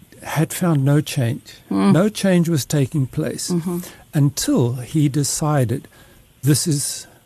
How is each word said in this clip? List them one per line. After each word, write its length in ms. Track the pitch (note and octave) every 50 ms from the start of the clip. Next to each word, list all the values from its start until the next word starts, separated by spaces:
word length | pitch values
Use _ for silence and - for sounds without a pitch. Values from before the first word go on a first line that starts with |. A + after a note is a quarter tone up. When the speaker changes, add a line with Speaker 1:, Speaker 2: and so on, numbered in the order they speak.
| - - - -
Speaker 1:
had 300 | - - - D3+ D#3+ -
found 320 | - - F3+ F3 D#3 C#3 C3+
no 160 | C#3+ C#3+ D3+
change. 540 | D3+ - - C#3+ A#2+ A#2 C#3+ - - - - - - -
Speaker 2:
Mm. 220 | G3 G3 G3 G3+
Speaker 1:
No 160 | - D#3+ G3+ G#3+
change 400 | G#3+ - G3 G3 F3+ F3 E3 E3
was 160 | E3+ C3 -
taking 420 | - D#3+ D3 C3+ - - D3 C3
place 440 | - - D3+ D#3 - - - - -
Speaker 2:
Mm-hmm. 280 | F3+ E3+ D#3 F#3 F3 F3 F3 - - - - _ -
Speaker 1:
until 580 | D3+ C#3 C#3+ - - - D4 D4 G3 B2 A#2+ C3
he 340 | C3 A#2+ - - D#3+ C#3+ D3
decided, 800 | B2 D3 C#3 - - - D#3+ D3+ D3+ C#3+ B2+ G#2+ A#2 - - - - - - - - - - _ _ _
"This 240 | - C#3+ D3+ - -
is 400 | F3 C#3+ C#3+ - - - - - - - _ _